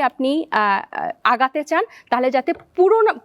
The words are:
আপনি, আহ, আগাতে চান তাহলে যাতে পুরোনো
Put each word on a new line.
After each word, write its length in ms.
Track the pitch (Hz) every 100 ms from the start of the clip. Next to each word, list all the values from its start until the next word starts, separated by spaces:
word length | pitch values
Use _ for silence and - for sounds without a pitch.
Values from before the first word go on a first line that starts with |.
| 254
আপনি, 220 | - 262 302
আহ, 380 | - 214 208 196 - - 80 - 214
আগাতে 300 | 240 262 302 294
চান 140 | 330 453 - -
তাহলে 180 | 247 254 254
যাতে 160 | 262 330 - -
পুরোনো 360 | 370 453 440 -